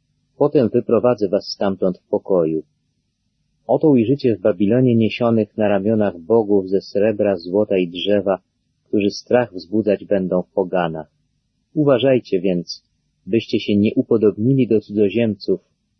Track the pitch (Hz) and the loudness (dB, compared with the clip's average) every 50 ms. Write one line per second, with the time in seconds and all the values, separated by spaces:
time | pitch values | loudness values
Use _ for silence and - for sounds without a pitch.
0 | _ _ _ _ _ _ _ - 139 147 - 151 117 104 - 120 - - 117 107 | _ _ _ _ _ _ _ -2 0 2 2 2 2 2 0 -2 0 0 0 2
1 | 95 123 123 - 104 90 104 95 - - - - 107 98 95 90 98 - - - | 2 0 0 0 -2 -2 -2 -2 -4 -6 -8 -4 -4 -4 -2 -2 -2 -4 -4 -6
2 | _ _ - 101 - - 95 90 82 80 80 78 - _ _ _ _ _ _ _ | _ _ -6 -4 -2 0 0 0 0 0 -2 -6 -8 _ _ _ _ _ _ _
3 | _ _ _ _ _ _ _ _ _ _ _ _ _ - 123 143 - 156 139 120 | _ _ _ _ _ _ _ _ _ _ _ _ _ -2 0 2 4 4 4 4
4 | 110 110 139 139 - 123 107 92 - 110 95 90 104 98 117 127 127 123 117 113 | 4 2 0 0 0 -2 -2 0 0 0 0 0 0 2 2 2 2 2 2 2
5 | 113 104 - - 120 117 117 110 104 - _ 107 107 101 104 98 95 110 113 107 | 2 0 -2 -2 0 0 2 0 0 -2 _ -2 0 0 0 0 0 0 0 0
6 | 104 98 87 85 80 85 113 117 107 98 104 98 92 92 98 92 - - - 101 | 0 -2 -4 -6 -2 0 2 2 2 2 2 0 0 0 -2 -2 -2 -2 -2 0
7 | 101 110 107 101 104 101 95 85 82 87 90 104 107 - 101 95 92 85 87 90 | 0 0 0 0 0 0 -2 -2 -4 -2 -2 -2 0 0 0 -2 -2 -2 -6 -6
8 | 92 98 104 101 92 98 92 - _ _ _ _ _ _ _ _ _ _ - 107 | -2 0 0 0 0 -2 -4 -4 _ _ _ _ _ _ _ _ _ _ -2 0
9 | 101 101 - - - - 113 123 120 - 90 92 82 87 101 110 98 104 98 - | 0 -2 -4 -6 -4 0 0 0 0 -2 -8 -14 -10 -6 -4 -2 0 0 -2 -2
10 | 95 - 104 95 92 90 92 90 - _ - 101 95 87 92 90 87 85 80 78 | -2 -2 -2 -2 -2 -2 -2 -2 -4 _ -4 -4 -4 -2 -2 -2 -2 -4 -6 -8
11 | 76 - _ _ _ _ _ _ _ _ _ _ _ _ - 156 147 139 131 110 | -12 -16 _ _ _ _ _ _ _ _ _ _ _ _ -4 -2 2 2 2 2
12 | 123 135 131 113 - - 98 90 87 98 90 87 85 - - - _ _ _ _ | 2 2 2 0 0 -2 -4 -2 0 0 -2 -2 -4 -8 -12 -18 _ _ _ _
13 | _ _ _ _ - 92 104 113 - - 120 104 - - 104 101 101 110 - 135 | _ _ _ _ -6 -4 -4 -2 -2 -2 -4 -4 -2 0 0 2 2 2 0 -2
14 | 120 - 117 107 110 104 95 104 107 127 135 135 123 104 113 104 - - 101 107 | 0 0 0 2 2 2 0 0 0 0 2 2 2 2 0 -2 -2 -2 -2 0
15 | 104 98 92 120 120 110 101 - - 101 92 - _ _ _ _ _ _ _ | 0 0 0 0 0 -2 -2 -4 -4 -4 -4 -4 _ _ _ _ _ _ _